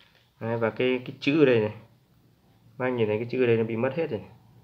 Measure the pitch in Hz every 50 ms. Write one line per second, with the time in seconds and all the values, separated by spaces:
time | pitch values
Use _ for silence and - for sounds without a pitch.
0 | _ _ _ _ _ _ _ - 113 113 117 117 113 110 110 - 127 127 127 123
1 | 123 - 127 - - 139 143 165 147 127 123 113 107 107 107 - - - _ _
2 | _ _ _ _ _ _ _ _ _ _ _ _ _ _ _ - 127 127 123 120
3 | 113 104 107 107 120 120 127 127 127 120 117 113 113 110 113 110 117 131 131 165
4 | 160 - 110 98 - - - - _ _ - -